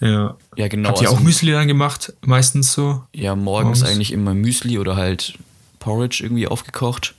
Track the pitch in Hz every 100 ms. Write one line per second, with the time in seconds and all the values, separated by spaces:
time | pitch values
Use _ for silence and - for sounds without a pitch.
0 | 113 107 104 - _ - 104 107 104 95
1 | 113 127 160 160 160 151 147 143 143 -
2 | - - 127 127 127 143 131 - 143 135
3 | - - 98 98 98 101 - 123 127 104
4 | 104 104 101 95 113 123 123 110 95 95
5 | 92 90 - - - - - _ 110 110
6 | 123 - 113 117 101 - - - 120 123
7 | -